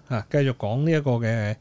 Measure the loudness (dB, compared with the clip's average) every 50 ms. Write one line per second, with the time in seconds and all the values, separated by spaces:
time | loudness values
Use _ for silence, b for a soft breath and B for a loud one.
0 | -8 -6 -6 -6 -4 -2 0 2 2 0 0 -2 -4 -2 -2 0 2 2 2 2
1 | 2 2 0 2 2 0 0 0 0 -2 -4 -6